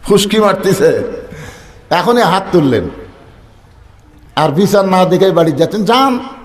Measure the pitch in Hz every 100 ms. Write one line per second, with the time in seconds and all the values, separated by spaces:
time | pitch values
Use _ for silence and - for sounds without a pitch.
0 | - 196 202 220 208 196 196 190 156 110
1 | 87 - - - - - - - - 170
2 | 170 240 196 190 190 180 143 113 87 -
3 | - - - - - - - - - -
4 | _ - - - 151 143 202 202 196 185
5 | 185 175 190 170 165 139 160 202 202 247
6 | 269 247 - -